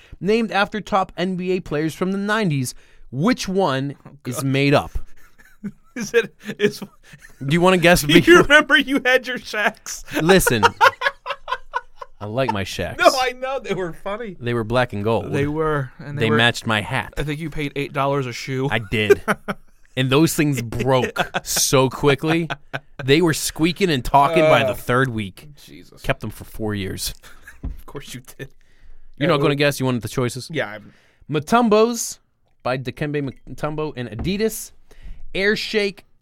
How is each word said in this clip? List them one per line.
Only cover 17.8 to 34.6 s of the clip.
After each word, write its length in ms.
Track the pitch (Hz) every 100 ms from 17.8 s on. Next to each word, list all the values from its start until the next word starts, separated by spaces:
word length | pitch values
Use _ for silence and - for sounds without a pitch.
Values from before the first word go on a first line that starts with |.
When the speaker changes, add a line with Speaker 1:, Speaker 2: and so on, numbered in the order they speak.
| 139
Speaker 2:
dollars 340 | 143 139 139 127
a 60 |
shoe. 340 | 113 - 131 139
Speaker 1:
I 80 | -
did. 440 | 110 110 202 403 -
Speaker 2:
<laughs> 40 | - - - - _ - 131
Speaker 1:
And 160 | 131
those 240 | 139 160 -
things 260 | 151 131
broke 560 | 117 113 127 131 123 - 175 -
so 460 | - - - 135 131
quickly. 580 | - 143 135 156 165 165 139 - 131 - -
They 200 | 131 147
were 100 | 175
squeaking 560 | 147 - - 165 - 190
and 160 | 139 -
talking 380 | 143 139 160
by 160 | 156 127
the 100 | 110
Speaker 2:
Uh, 20 | 98
Speaker 1:
third 340 | - 123 135
week. 380 | 110 98 - - 143 -
Speaker 2:
Jesus. 380 | 76 87 -
Speaker 1:
Kept 180 | - -
them 80 | 110
for 140 | -
four 320 | - - 107 101
years. 400 | 95 92 - - - -
Speaker 2:
<laughs> 200 | - -
Of 220 | - - -
course 260 | 139 -
you 80 | 127 - -
did. 160 | 139 - - - - - - -
Speaker 1:
You're 160 | 156
Speaker 2:
Uh, 60 | 147
Speaker 1:
not 40 |
gonna 140 | 147 143
guess. 240 | 147 139
You 80 | 131
wanted 160 | 120
the 60 | 110
choices? 380 | - 120 131 -
Speaker 2:
Yeah. 140 | 151 104
I'm 240 | 107 101 - _ _ -
Speaker 1:
Matumbos 920 | 151 - 233 233 214 233 233 - - _ _ _ _
by 160 | 123 135
Dikembe 560 | 127 - 151 147 135 - -
Mutombo 440 | 127 151 156 156 127
and 100 | 120
Adidas. 640 | 123 131 202 220 214